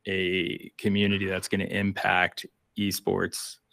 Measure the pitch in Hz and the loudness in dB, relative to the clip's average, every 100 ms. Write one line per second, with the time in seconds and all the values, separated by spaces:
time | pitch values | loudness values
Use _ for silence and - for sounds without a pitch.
0 | - 95 92 92 85 - - - 107 101 | -4 -2 0 0 -2 -4 -10 -4 0 4
1 | 101 101 95 95 - 98 95 101 101 95 | 4 2 0 -2 -2 -2 0 0 0 0
2 | 98 90 90 - - _ _ - 101 90 | 2 2 2 -2 -14 _ _ -2 -2 0
3 | - 95 90 - - - _ | 0 0 -2 -4 -10 -14 _